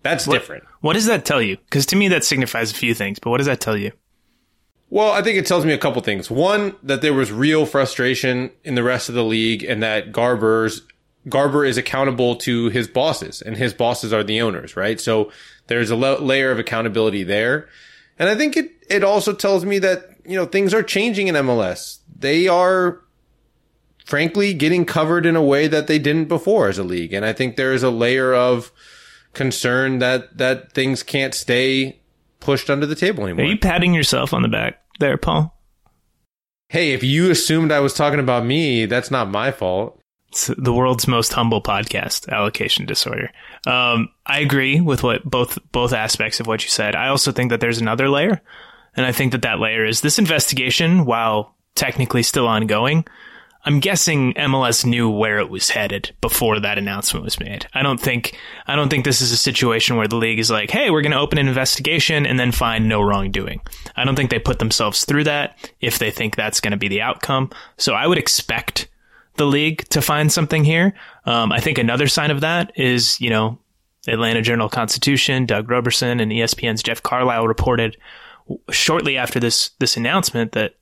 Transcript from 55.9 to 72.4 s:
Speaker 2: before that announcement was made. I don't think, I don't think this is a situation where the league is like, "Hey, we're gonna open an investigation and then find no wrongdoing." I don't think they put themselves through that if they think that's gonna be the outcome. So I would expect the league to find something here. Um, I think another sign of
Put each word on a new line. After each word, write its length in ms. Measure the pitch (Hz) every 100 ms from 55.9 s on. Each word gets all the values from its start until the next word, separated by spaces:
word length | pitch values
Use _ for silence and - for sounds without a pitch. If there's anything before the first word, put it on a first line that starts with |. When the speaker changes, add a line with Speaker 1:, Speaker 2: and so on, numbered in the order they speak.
| 98 - -
Speaker 2:
before 400 | - - 117 107
that 160 | 101 101
announcement 480 | 101 98 - -
was 160 | - -
made. 260 | - 101 -
I 100 | -
don't 160 | 139 131
think, 360 | - 123 - - - - -
I 100 | 143
don't 140 | 143
think 140 | 143
this 180 | 135 127
is 100 | 123
a 60 | 117
situation 580 | - 123 123 113 - 120
where 100 | 107
the 80 | 113
league 220 | 113 113
is 120 | 110
like, 200 | 107 104
"Hey, 200 | 220 269
we're 100 | 156
gonna 180 | 147 139
open 180 | 143 160
an 100 | 135
investigation 800 | 131 131 - 139 160 - 156 139
and 120 | 127
then 140 | 123
find 360 | 113 120 113 110
no 120 | 107
wrongdoing." 600 | 104 101 98 98 95 - - - - -
I 80 |
don't 120 | 127 135
think 120 | 131
they 80 | 117
put 200 | 113 127
themselves 460 | 113 - 107 - -
through 180 | 143
that 320 | 151 147 143 _ - _
if 180 | 123 -
they 120 | 110
think 260 | - 110 -
that's 240 | 107 -
gonna 160 | 107 101
be 120 | 101
the 120 | 98
outcome. 500 | 117 - - 135 135 - - _
So 160 | -
I 120 | 107 151
would 120 | 175
expect 680 | - - - 113 - - - _ _ _ _ -
the 100 | 147
league 420 | 143 151 156 -
to 140 | 156
find 280 | - 147 151
something 320 | 175 156 160
here. 300 | 147 160 185 196 - -
Um, 260 | - 117 113
I 80 | 117
think 180 | 139 135
another 280 | 117 123 143
sign 240 | - 151
of 120 | 143